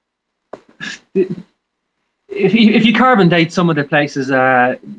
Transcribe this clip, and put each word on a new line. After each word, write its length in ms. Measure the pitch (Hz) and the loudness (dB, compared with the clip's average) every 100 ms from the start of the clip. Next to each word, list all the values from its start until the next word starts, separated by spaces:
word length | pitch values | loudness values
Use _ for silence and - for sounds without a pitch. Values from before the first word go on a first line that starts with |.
| _ _ _ _ _ - _ - - - _ | _ _ _ _ _ -20 _ -18 -16 -16 _
if 1400 | 190 - - - _ _ _ _ _ _ _ - - 180 | -4 -2 -6 -16 _ _ _ _ _ _ _ -14 -4 0
you, 180 | 226 214 | 2 4
if 120 | 214 233 | 4 2
you 80 | |
carbon 340 | 233 254 226 170 | 2 2 4 2
date 240 | 170 160 | 2 -2
some 180 | 185 175 | -2 -2
of 60 | 151 | -2
the 80 | |
places, 480 | - 151 147 143 131 | -2 -2 -2 -4 -2
uh, 440 | 135 131 127 127 131 - | 0 2 2 0 -2 -12